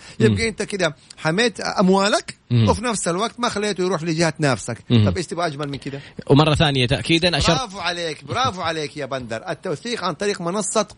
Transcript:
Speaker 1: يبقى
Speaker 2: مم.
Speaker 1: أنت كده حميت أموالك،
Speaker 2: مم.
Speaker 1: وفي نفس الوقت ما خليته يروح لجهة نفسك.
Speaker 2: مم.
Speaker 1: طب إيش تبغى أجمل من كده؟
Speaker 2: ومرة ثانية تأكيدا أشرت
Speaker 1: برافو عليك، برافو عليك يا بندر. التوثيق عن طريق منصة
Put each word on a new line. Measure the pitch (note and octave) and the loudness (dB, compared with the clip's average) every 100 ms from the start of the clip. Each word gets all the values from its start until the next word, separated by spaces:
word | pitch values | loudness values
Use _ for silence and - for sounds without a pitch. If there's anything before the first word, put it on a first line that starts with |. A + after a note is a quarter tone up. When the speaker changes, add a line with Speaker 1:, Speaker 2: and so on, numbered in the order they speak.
| - - | -6 2
Speaker 1:
يبقى | G#3+ G3+ | 2 4
Speaker 2:
مم. | A3+ | 0
Speaker 1:
أنت | - | -4
كده | G3+ G3+ E3 - - - | -6 -2 -2 -4 -16 -6
حميت | D#3+ F3+ A#3+ - | -2 2 0 0
أموالك، | - G#3 F#3 F#3+ G3+ D4+ - - - | -4 2 4 6 4 0 -2 -12 -2
Speaker 2:
مم. | A#2+ A2 | 2 4
Speaker 1:
وفي | G#3+ | 2
نفس | A#3+ G#3 F3+ | 0 -2 -2
الوقت | F3 A3+ - | -2 -4 -2
ما | A#3+ | -4
خليته | G3+ G#3 F#3 | -2 -2 -2
يروح | F#3 E3+ | -2 -2
لجهة | E3+ D#3+ E3 - | -2 0 0 2
نفسك. | D3 B2 - A2 - | 0 0 -4 -8 2
Speaker 2:
مم. | A#2+ G2+ | 4 4
Speaker 1:
طب | F2+ | 2
إيش | D#3 | -4
تبغى | E3 E3+ | -4 -4
أجمل | C#3 C#3+ | -4 -8
من | C#3 | -8
كده؟ | C#3+ C3+ - - - | -10 -12 -14 -6 4
Speaker 2:
ومرة | C#3+ D#3 C#3+ | 6 6 4
ثانية | C#3+ C#3 A#2+ | 2 2 2
تأكيدا | B2+ B2 E3 F3 D3+ | 0 2 2 2 2
أشرت | - - | 2 0
Speaker 1:
برافو | - F#3+ | -2 -6
عليك، | F3 F3 E3 D3+ | -6 -4 -6 -8
برافو | C#3 G#3+ B3+ F#3 | -8 -4 -2 -2
عليك | E3 D#3+ D3 D3 | -4 -4 -6 -8
يا | C3 | -8
بندر. | C3+ A#2 A2+ F#3 | -6 -6 -8 -8
التوثيق | D#3 F#3+ D3 A#3+ A3+ | -8 -6 -6 -6 -6
عن | F3+ | -4
طريق | D#3 G#3 F#3+ | -4 -4 -4
منصة | E3+ G3+ F#3+ A3 G3+ | -4 -4 -2 -2 -2